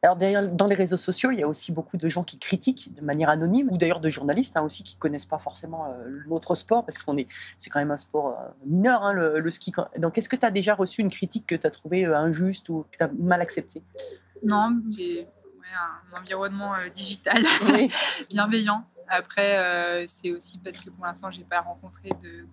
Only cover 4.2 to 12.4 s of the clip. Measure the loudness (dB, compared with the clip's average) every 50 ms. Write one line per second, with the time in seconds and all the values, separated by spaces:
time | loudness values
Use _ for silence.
4.2 | 0 0 2 2 0 0 0 -2 -2 -2 -4 -8 -14 -16 -18 -4 -4 -2 -2 -2
5.2 | -6 -6 -6 -6 -6 -8 -12 -10 -14 -12 -10 -8 -8 -8 -8 -10 -10 -12 -12 -12
6.2 | -8 -4 -6 -6 -2 -2 -2 -2 0 2 2 2 2 -2 -10 -10 -4 -2 -2 -2
7.2 | -2 -4 -8 -18 -18 -18 -18 _ -16 -4 -2 -2 0 0 -2 -4 -6 _ _ -2
8.2 | -2 0 -4 -6 -10 -14 -16 _ -4 0 2 4 6 6 4 4 4 2 2 2
9.2 | 2 2 2 2 0 -2 -4 -4 -10 -6 -4 -4 -4 -4 -4 -2 -2 0 0 -2
10.2 | -2 -2 -2 0 2 2 2 2 2 2 2 2 2 -2 0 0 0 0 0 -2
11.2 | -6 -6 -6 -8 -4 -4 -4 0 0 0 -2 -2 _ -2 0 2 2 4 4 4
12.2 | 4 2 2 2